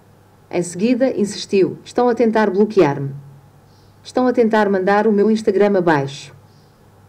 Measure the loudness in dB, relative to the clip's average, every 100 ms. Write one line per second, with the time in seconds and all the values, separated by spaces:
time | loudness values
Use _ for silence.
0 | _ _ _ _ -10 -6 -6 -4 -2 0
1 | -2 -2 -4 -6 -2 0 0 -2 -8 -2
2 | 0 2 0 2 0 0 0 2 2 0
3 | -8 -10 -18 -20 -20 _ _ _ _ _
4 | -8 -2 0 2 2 2 2 0 2 2
5 | 2 2 2 0 0 2 2 2 2 0
6 | -2 -10 -20 -20 -20 _ _ _ _ _